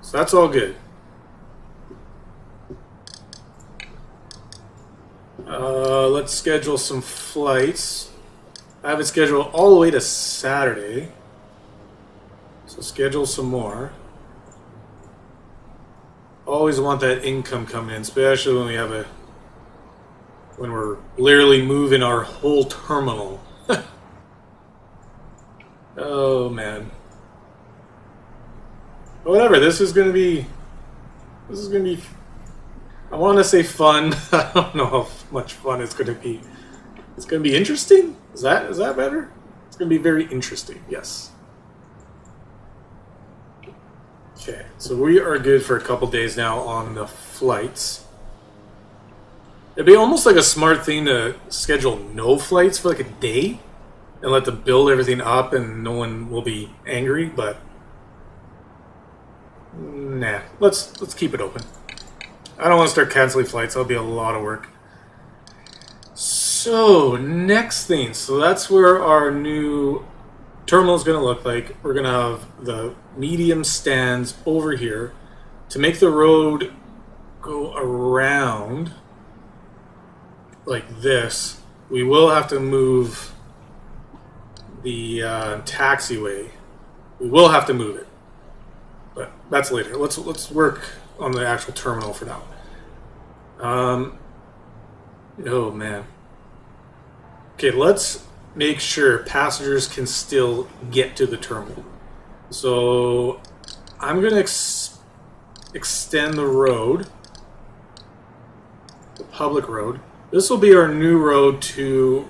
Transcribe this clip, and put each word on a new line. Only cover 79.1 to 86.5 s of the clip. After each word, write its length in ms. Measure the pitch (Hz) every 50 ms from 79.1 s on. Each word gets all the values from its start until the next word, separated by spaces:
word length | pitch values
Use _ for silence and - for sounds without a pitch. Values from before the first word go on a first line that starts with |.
| - - - - - - - - - - - - - - - - - - - - - - - - - - - - - - -
like 360 | - 127 113 - - 117 110
this, 600 | 113 139 135 123 117 113 - - - - - - - - - - - -
we 140 | 135 127 123
will 260 | 131 139 156 160 160
have 160 | 156 151 139 -
to 100 | 143 135
move 720 | 135 135 135 135 131 131 127 127 123 117 110 - - - - - - - - - - - - - - - - - - - - - - - - - - - - - - - - - 123
the, 360 | 123 120 113 113 113 113 113
uh, 400 | 113 113 113 113 110 107 104 104
taxiway. 880 | 107 - - - 139 135 139 135 - - 123 107 107 101 101 98 104 -